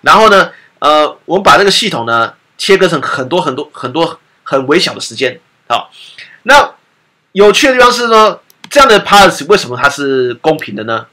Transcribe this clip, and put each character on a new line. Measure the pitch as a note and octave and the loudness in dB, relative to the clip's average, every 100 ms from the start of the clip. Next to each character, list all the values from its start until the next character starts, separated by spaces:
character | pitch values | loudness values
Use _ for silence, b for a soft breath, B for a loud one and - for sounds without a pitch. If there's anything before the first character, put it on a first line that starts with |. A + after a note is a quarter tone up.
然 | C#3 F3 | 2 4
后 | A3 | 4
呢， | G3 F3 B B B | 4 0 B B B
呃， | D3 D3+ D3+ - - | 0 0 0 -4 -6
我 | F3 | -2
们 | |
把 | G3 - | 2 2
这 | G3+ | 2
个 | |
系 | - A#2 | 0 -2
统 | A#2 A#2 | -6 -4
呢， | A#2 A2+ - _ _ | -2 -2 -6 _ _
切 | - F#3+ | -2 2
割 | F#3 | 2
成 | D#3+ | -2
很 | - - B2+ | -6 -8 -4
多 | F3 | -4
很 | E3 C3 | -4 -8
多 | D3 | -12
很 | - C3+ | -12 -10
多 | C3+ E3+ - _ _ | -4 -6 -6 _ _
很 | - C#3 C3 | -6 -4 0
微 | C#3+ | -2
小 | - | -2
的 | A#2+ | -8
时 | - A2+ | -14 -6
间。 | B2+ - _ _ _ | -6 -8 _ _ _
好， | A#2 - B B B B B | -6 -6 B B B B B
那 | - C#4+ - _ _ _ _ _ _ | 2 2 2 _ _ _ _ _ _
有 | F#3 G#3 | 2 2
趣 | G3 C#4+ | 4 0
的 | |
地 | B3+ | 2
方 | B3 | 2
是 | A#3+ A#3+ | 2 0
呢， | A3 G#3+ F3 _ _ - | 2 2 0 _ _ -4
这 | C#4+ | 0
样 | C4 | 4
的 | G#3 | 2
policy | - G3+ F#3+ E3 D3 | 4 4 4 2 0
为 | G3 | 0
什 | B2+ | 0
么 | B2 | -4
它 | C#3 | -4
是 | C#3 C#3 C3+ B2+ A#2+ | -4 -4 -2 -4 -4
公 | D#3 D3+ | -4 -4
平 | - G#2 | -6 -12
的 | |
呢？ | A2 A2+ - | -6 -8 -8